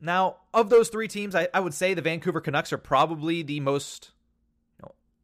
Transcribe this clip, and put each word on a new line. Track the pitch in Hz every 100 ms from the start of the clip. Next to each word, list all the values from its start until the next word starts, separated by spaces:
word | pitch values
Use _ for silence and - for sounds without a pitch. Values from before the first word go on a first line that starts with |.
Now, | 156 185 185 - _
of | 220 214
those | 233 226
three | 214 220
teams, | 208 202
I, | 180 175
I | 185
would | 180
say | 143 185
the | 175
Vancouver | 156 165 180 160
Canucks | 151 143 -
are | 135
probably | - 135 160 160 160 170
the | 147 147
most, | 139 143 - - - _ _ _ _ _ _ _
you |
know, | - - _ _